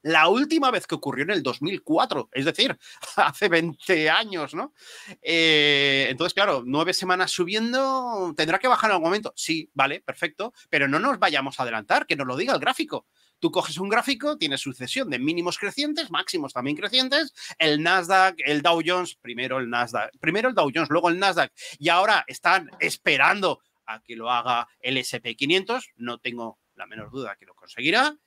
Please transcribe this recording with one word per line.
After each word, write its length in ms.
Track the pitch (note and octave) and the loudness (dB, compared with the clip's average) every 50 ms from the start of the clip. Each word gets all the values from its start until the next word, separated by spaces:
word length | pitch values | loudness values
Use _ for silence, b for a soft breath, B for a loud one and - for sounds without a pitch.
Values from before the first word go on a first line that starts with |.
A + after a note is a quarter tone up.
| - | 0
La 220 | D#3 E3 D#3+ D#3 E3+ | 4 6 6 8 6
última 440 | G3+ B3 D4 D4+ D#4+ D#4+ C#4 B3+ | 6 4 2 2 2 2 2 2
vez 160 | A#3 F3+ - - | 2 0 -2 -4
que 80 | E3 | -6
ocurrió 260 | D3 - C#3+ B2+ B2 | -4 -4 -4 -2 -2
en 80 | C#3+ F3 | -2 0
el 140 | G#3 F3 C3+ | -2 -2 -2
dos 180 | - - - | -2 -4 -2
mil 200 | C#3+ F3+ G3 - _ | -4 -4 -4 -6 _
cuatro, 440 | - D#3 E3 B3+ A#3+ - C#3+ - _ | 0 2 2 2 0 -2 -6 -6 _
es 120 | - C3 C3+ | -8 -2 -2
decir, 320 | D#3+ D#3 - A3+ C4+ E3+ B B B B B | -2 0 2 0 0 0 B B B B B
<laughs> 160 | - - - | -16 -6 2
hace 320 | - D3+ D3+ - - G#3 G3 | 2 2 2 2 0 0 2
veinte 640 | E3+ E3 E3 E3+ D3+ _ - - F#3 D#3+ D#3 D#3 | 2 2 0 -2 -8 _ 0 0 2 2 4 2
años, 420 | D#3+ G3 A3+ G#3+ F#3+ E3+ D3 C3 | 2 2 0 -2 -6 -6 -6 -6
¿no? 220 | C#3+ E3+ B3 D4+ B B B B B B B G3 F#3+ B | -6 -8 -8 -8 B B B B B B B -20 -20 B
Eh, 880 | - - E3 E3 E3 D#3+ D#3 D3+ D3 D3 C#3+ C#3 C#3+ C#3 C#3 C3+ C#3 A#2 | -4 0 2 4 4 6 6 6 4 4 4 4 4 2 2 2 0 0
entonces, 240 | C3 B2 E3+ F3+ - | 0 -2 -2 -2 2
claro, 280 | G3 G3+ G3+ D3+ C3 A#2 | 2 2 2 2 -2 -2
nueve 260 | B2 C3+ D3+ E3 F3 | -2 -2 0 0 0
semanas 380 | E3+ - F#3 F#3 F3+ F3+ F#3 D#3+ | -2 -2 0 0 0 0 0 -2
subiendo, 1040 | - - F3 E3+ G3+ A3 A3+ A#3 B3 C4 C4+ C4+ C4 C4 B3+ B3 A#3 G3+ F#3 E3+ D3+ | 0 -2 -2 -2 0 -2 -2 0 0 0 0 0 -2 -2 -4 -4 -4 -4 -4 -4 -2
¿tendrá 220 | - D#3 D#3 F3 G3 | -2 0 0 0 2
que 80 | - B3+ | 4 2
bajar 220 | B3 - A3+ A3 | 2 4 4 2
en 40 | G3 | 2
algún 140 | F3+ D#3 E3 | 2 2 0
momento? 240 | F#3+ G#3+ G#3+ - _ | 0 0 -2 -8 _
Sí, 340 | - - - E3 D#3+ D3+ _ | -8 -6 -4 -4 -4 -6 _
vale, 280 | _ C#3 C3+ C3+ D3 G3 | _ 0 0 0 0 -6
perfecto, 520 | _ - C3 - F3 D#3+ _ - G3+ A#3+ b b b b | _ -12 -8 -6 -6 -8 _ -8 -10 -10 b b b b
pero 200 | - D3 C#3 C3+ | 0 0 2 2
no 100 | C#3+ D#3+ | 2 0
nos 200 | G#3+ C#4 C4 - | 0 0 0 2
vayamos 380 | G#3+ F#3 D3 C#3 C3+ C#3 - - | 0 0 2 0 -2 -4 -6 -4
a 40 | |
adelantar, 440 | B2+ A#2+ A2+ A2 G#2+ - G#3+ C#4+ D4 | -4 -4 -4 -6 -2 0 0 0 0
que 100 | - D#3+ | -2 -4
nos 100 | C#3 C3+ | -4 -2
lo 100 | B2+ B2+ | -4 -4
diga 160 | C#3+ G#3 C4 | -4 -2 -2
el 60 | B3+ - | -2 0
gráfico. 460 | - D3+ C#3+ - D#3+ D#3 D3+ C3 _ _ _ _ _ _ _ _ | 0 -2 -2 -2 -6 -6 -6 -10 _ _ _ _ _ _ _ _
Tú 120 | - E3 | -2 0
coges 260 | D#3+ F#3 - - D3 D#3 | 0 0 -2 -2 -6 -6
un 100 | F#3+ G3+ | -4 0
gráfico, 500 | A3 A#3+ A#3 C4 C#4 A3+ C#4+ D4 D4+ D4 | 0 0 0 0 -4 -2 -2 -4 -4 -2
tienes 220 | - - - - | -2 -4 -2 -4
sucesión 480 | - C#3 B2+ - B2+ A#2+ - C4+ C4 F3 | -6 -8 -8 -8 -8 -6 -4 -4 -4 -4
de 80 | C3 B2 | -4 -2
mínimos 400 | C3 D3+ E3+ F3 E3+ F3 E3+ - | -2 -2 -2 0 -2 -4 -4 -4
crecientes, 520 | G3+ G3+ - - D4 D4 D4+ E4+ D#4 - | -6 -6 -4 -4 -4 -4 -4 -6 -6 -4
máximos 420 | D#3+ D3+ F#4+ - - E3+ D3+ - | -4 -6 -6 -4 -6 -6 -6 -4
también 240 | - B2 B2 C#3 D3+ | -6 -6 -4 -4 -4
crecientes, 560 | D3+ G3+ G3+ A#3+ C4 C4 C4 C#4 D4+ D#4+ C4+ B B B B B B | -4 -4 0 0 0 2 2 0 0 0 -2 B B B B B B
el 240 | D#3+ D#3 D3+ D3 | 2 4 4 2
Nasdaq, 540 | D#3+ E3+ F#3 F#3+ F3 E3 F#3+ F#3+ F#3 F#3 F3+ E3 C3+ | 4 4 2 2 4 4 6 6 6 4 2 0 -2
el 180 | C#3 D3+ D3+ | 0 0 2
Dow 180 | C#3+ F3 E3+ E3 D#3+ | 4 4 4 4 2
Jones, 320 | E3+ F3+ F3+ F3+ E3 - | 0 0 0 -2 -4 -10
primero 420 | _ _ A#2+ A#2+ A#2+ B2+ B2+ C3 C3 | _ _ -12 -8 -6 -4 -2 -2 -4
el 100 | B2+ A#2 | -2 -2
Nasdaq, 400 | A#2+ A#2+ A#2+ A#2 A#2 A2 G#2+ A#2 _ _ | 0 -2 -2 0 -2 -4 -4 -4 _ _
primero 280 | - D#3+ E3+ G#3 A#3 C4 | -4 -2 -2 0 -2 0
el 60 | A#3+ | 2
Dow 160 | F#3+ D#3 C#3+ | 2 2 2
Jones, 180 | A#2+ D#3+ D#3+ - | 0 -2 -2 2
luego 200 | D3+ F3 E3+ F3 | 0 2 2 2
el 80 | E3+ F3+ | 2 2
Nasdaq, 340 | G3+ G3 F3 E3+ C#3 - B B B B B B | 0 0 2 2 0 -2 B B B B B B
y 100 | C#3+ E3+ | 0 2
ahora 360 | E3+ F3+ G3 A3 G#3 E3 - - | 4 4 4 4 2 2 0 -4
están 420 | C#3 - - F3 F3+ F#3+ E3 - - - | -14 -2 2 2 2 2 0 -6 -6 -4
esperando 800 | D#3+ E3 - - _ F3 D3 C3 C#3 E3 F#3+ G#3 F#3+ E3+ C#3 _ _ _ _ _ _ | -4 -4 -4 -2 _ 2 4 6 4 4 4 2 0 0 -2 _ _ _ _ _ _
a 140 | - A2 A2+ | -14 -14 -14
que 140 | _ - A#2+ | _ -16 -14
lo 140 | A2+ A2+ A#2+ | -8 -2 0
haga 380 | B2 A#2+ A#2 B2+ A#2+ A#2 A#2 _ _ _ | 0 0 2 0 0 0 -2 _ _ _
el 160 | - B2 C3+ | -6 -4 -2
S 240 | C3 A#2+ - - A#2 | -2 -4 -4 -8 -8
P 140 | - A#2+ A2+ | -8 -10 -6
quinientos, 540 | - C#3 C#3+ F3 F#3+ F#3+ - A#3 B3+ - _ _ | -4 0 2 2 2 2 -2 -6 -6 -6 _ _
no 220 | _ A#2+ B2 A#2+ A#2 | _ -8 -8 -8 -6
tengo 420 | _ B2+ A#2+ A#2+ A#2 A2 G2 _ _ _ _ | _ -8 -8 -6 -10 -10 -10 _ _ _ _
la 120 | - G2+ | -18 -16
menor 240 | A2 G#2+ A2 G#2+ G#2+ | -14 -14 -16 -16 -14
duda 240 | A#2 C#3 B2+ G#2 G2 | -12 -12 -10 -10 -12
que 100 | _ F#2+ | _ _
lo 80 | G2 _ | _ _
conseguirá 600 | _ F2+ - - A#2 B2+ D3+ F#3+ A#3 C4+ D4+ D4+ _ _ | _ -20 -16 -10 -4 -2 0 2 2 2 0 -2 _ _